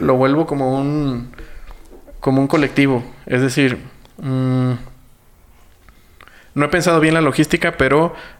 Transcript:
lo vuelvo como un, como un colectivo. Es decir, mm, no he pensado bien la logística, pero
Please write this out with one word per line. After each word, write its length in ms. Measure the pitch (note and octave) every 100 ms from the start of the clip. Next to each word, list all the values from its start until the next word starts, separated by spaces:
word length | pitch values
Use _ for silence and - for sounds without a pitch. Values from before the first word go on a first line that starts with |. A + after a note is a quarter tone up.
lo 140 | B2+ B2+
vuelvo 300 | C3+ D3+ D#3+
como 320 | C#3+ C3 C3+
un, 540 | C#3 D3+ C#3+ A#2+ B2 - - - - - - - - -
como 220 | C#3 C3+
un 60 | C#3
colectivo. 540 | E3 C3+ - C#3 B2 A#2 - -
Es 140 | B2+
decir, 360 | C3 C#3 C3+ A#2+ - - - -
mm, 500 | C#3+ C3 C3 B2+ B2+ B2 - - - _ _ _ - - - - - - - - - - - C#3
no 100 | D3
he 40 |
pensado 300 | F3+ E3 E3
bien 140 | D#3
la 80 | D#3+
logística, 560 | D3+ B2+ D3+ E3+ E3+ -
pero 360 | C3+ C#3+ E3 - - -